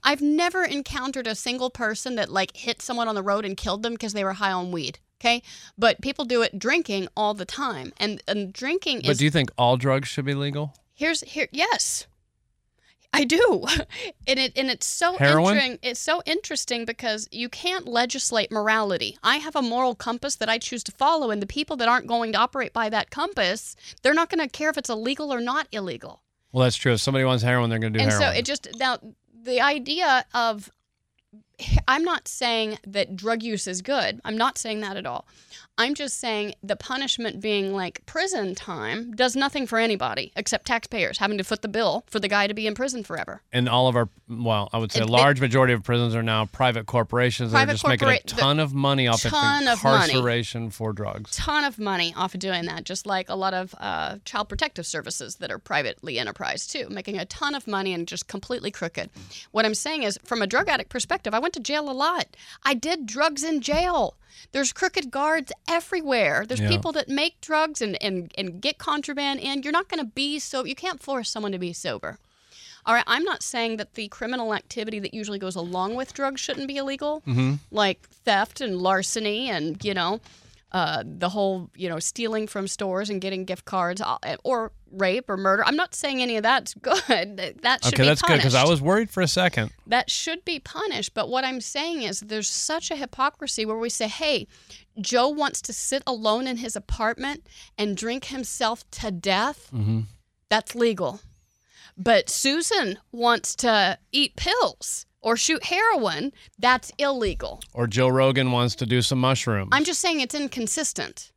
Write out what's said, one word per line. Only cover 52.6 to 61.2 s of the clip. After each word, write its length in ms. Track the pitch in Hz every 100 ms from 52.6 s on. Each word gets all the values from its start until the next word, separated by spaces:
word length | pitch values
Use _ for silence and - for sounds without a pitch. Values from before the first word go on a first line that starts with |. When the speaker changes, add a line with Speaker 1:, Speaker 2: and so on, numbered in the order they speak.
| 170
Speaker 1:
that, 180 | 160
just 220 | - 190 208
like 240 | 190 185
a 60 | 190
lot 180 | 190
of, 200 | 185 185 -
uh, 380 | - 165 78 202 -
child 240 | 214 208
protective 360 | - 302 - 165
services 520 | 160 - - 120 -
that 120 | -
are 100 | 107
privately 600 | - 151 131 - 165 120
enterprised 520 | 110 - - - -
too, 180 | 302 -
making 280 | 196 185 196
a 60 | 180
ton 300 | - 294 285
of 120 | -
money 260 | 202 190
and 120 | 180 170
just 220 | 175 -
completely 420 | 202 - 247 202
crooked. 400 | - 170 - - - 92 - -
What 140 | 214 220
I'm 100 | 214
saying 280 | 294 311
is, 160 | 226 294 -
from 160 | 240
a 60 | 196
drug 200 | 233 403
addict 220 | 285 -
perspective, 440 | - - 359